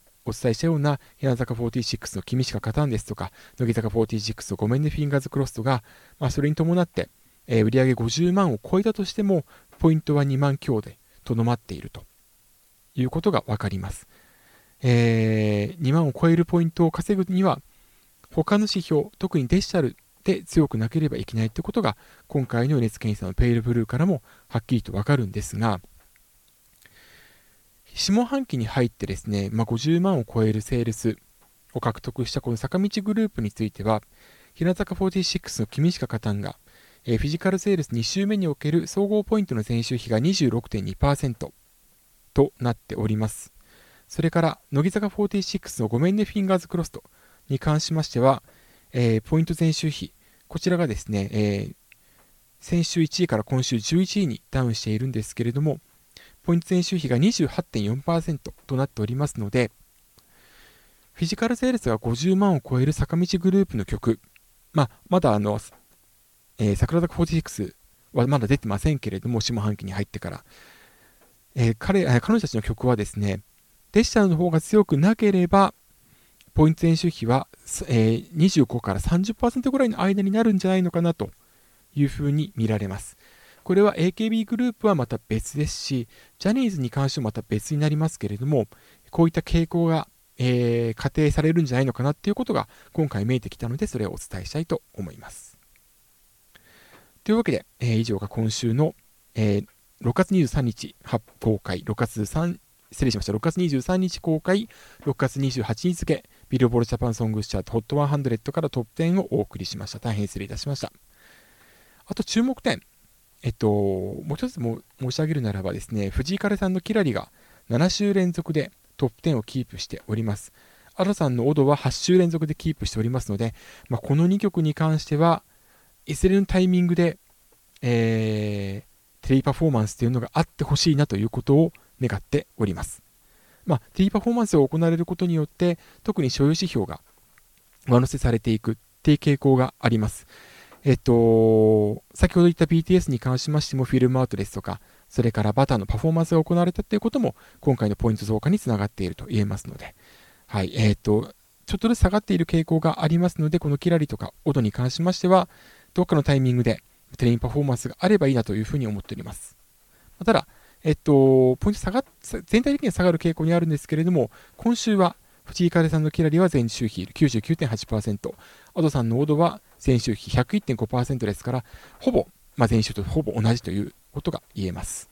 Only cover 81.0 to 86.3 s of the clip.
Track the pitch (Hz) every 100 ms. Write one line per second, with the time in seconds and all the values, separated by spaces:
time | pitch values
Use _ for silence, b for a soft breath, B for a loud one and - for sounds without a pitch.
81 | 170 165 104 - b b b b b 143
82 | 143 - 143 147 156 - 110 110 101 101
83 | - - b b b b - 185 208 -
84 | 175 - 220 226 214 226 247 220 220 175
85 | 120 113 - 110 - 143 151 - - 135
86 | 113 b b